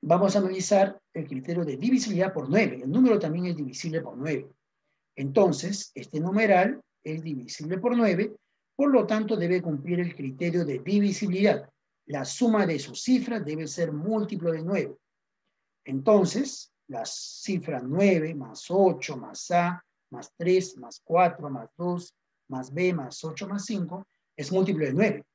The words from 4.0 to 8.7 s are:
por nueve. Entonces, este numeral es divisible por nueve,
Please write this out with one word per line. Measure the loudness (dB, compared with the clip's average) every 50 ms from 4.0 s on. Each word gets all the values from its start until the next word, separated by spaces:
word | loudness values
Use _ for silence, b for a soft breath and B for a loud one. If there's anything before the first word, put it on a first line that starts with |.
por | -6 -6 -10
nueve. | -8 -6 -4 -4 -4 -6 -10 _ _ _ _ _ _ _ _ _ _ _ _ _
Entonces, | -8 -6 0 4 4 4 4 4 0 -4 -6 -6 -6 -8 -12 _
este | -16 -16 -8 -6 -4
numeral | -2 0 2 2 4 6 6 6 6 4 0 -4 -10 _ _ _ _
es | -8 -8 -8 -6
divisible | -8 -8 -8 -8 -12 -12 -10 -6 -6 -6 -2
por | -2 0 2
nueve, | 4 4 4 4 2 0 -2 -4 -12 _ _ _ _ _ _